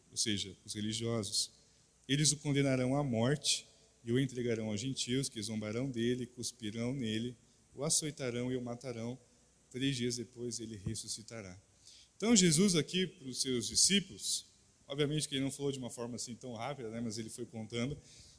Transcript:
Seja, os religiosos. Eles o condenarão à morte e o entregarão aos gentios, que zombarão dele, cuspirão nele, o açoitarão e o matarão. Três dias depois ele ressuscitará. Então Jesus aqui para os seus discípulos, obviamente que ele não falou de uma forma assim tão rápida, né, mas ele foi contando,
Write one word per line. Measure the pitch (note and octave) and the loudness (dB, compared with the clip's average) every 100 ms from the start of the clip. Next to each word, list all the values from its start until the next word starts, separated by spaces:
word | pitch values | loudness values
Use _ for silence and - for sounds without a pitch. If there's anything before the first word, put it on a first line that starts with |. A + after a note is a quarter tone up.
| _ - | _ -4
Seja, | A2+ G2+ F#2+ F2 G#2 | 0 0 -2 -10 -10
os | |
religiosos. | G#2+ G#2+ A2 A2+ A#2 G2+ - - - - _ _ _ - | -4 -4 -2 0 0 0 -2 -2 -6 -20 _ _ _ -2
Eles | C#3+ D3+ | 2 4
o | D3 | 2
condenarão | D3 C#3+ C#3 C3 B2+ C#3 | 2 2 4 4 2 2
à | |
morte | C#3+ A2+ A#2+ D3 - - - - - _ | 2 2 4 2 2 0 -2 -20 -20 _
e | A#2+ | 0
o | B2 | 2
entregarão | C#3 B2 A#2+ A2 A2 | 2 0 -2 0 -2
aos | G2+ | -2
gentios, | C3+ B2+ - B2+ C3+ | -4 -4 -2 0 -2
que | A2+ | -4
zombarão | G#2 A2 G#2+ A2 C#3 | -6 -4 -4 -2 -2
dele, | A#2 A#2 B2 A#2+ | 0 0 0 -4
cuspirão | - A2+ - G#2+ A2+ A#2+ | -8 -8 -6 -6 -4 -2
nele, | C#3 A2 A2 A#2+ A#2+ _ _ _ B2 | -2 -2 -2 -2 -8 _ _ _ -6
o | |
açoitarão | D3+ - D#3 C#3+ C3 A#2+ B2 | 0 2 0 -4 -4 -2 -2
e | B2+ | -2
o | |
matarão. | A#2+ A#2+ C3+ A2+ A#2 C3 - _ _ _ _ | -4 -8 -8 -6 -6 -8 -14 _ _ _ _
Três | B2+ C3+ B2+ | -2 0 2
dias | B2 A#2+ | 0 -2
depois | A2 A#2 A#2+ A2+ | -6 -8 -8 -6
ele | A2+ G#2+ G#2 | -8 -6 -6
ressuscitará. | A2 G#2+ - G2+ A2+ F#2+ F#2 - _ - - - - | -6 -6 -10 -10 -12 -12 -14 -20 _ -20 -20 -20 -2
Então | G#3+ A#3 | 6 8
Jesus | F3+ D3+ G3+ E3+ | 8 8 6 4
aqui | C#3+ F3+ F#3 | 2 0 0
para | - C3+ | -4 -8
os | B2 | -4
seus | C3 B2 G#2 | 0 0 0
discípulos, | A2+ - G3 - - - - - _ _ _ - | 4 6 6 2 -6 -4 -4 -6 _ _ _ -6
obviamente | C#3+ C#3+ D3+ C#3+ | 0 0 0 -2
que | C3+ | -2
ele | |
não | C3+ | -2
falou | - C#3+ | -2 -2
de | C3 | -2
uma | A#2+ | -6
forma | A2+ A#2+ A#2 | -6 -6 -6
assim | - A2 | -8 -10
tão | C3 | -10
rápida, | A2 B2 C#3+ A2 | -6 -6 -6 -6
né, | A#2 | -4
mas | A#2 G#2 | -4 -4
ele | A2 | -6
foi | - A#2 | -8 -10
contando, | A2+ A2 A#2 B2 D3 - - - | -8 -6 -2 -2 -4 -12 -20 -20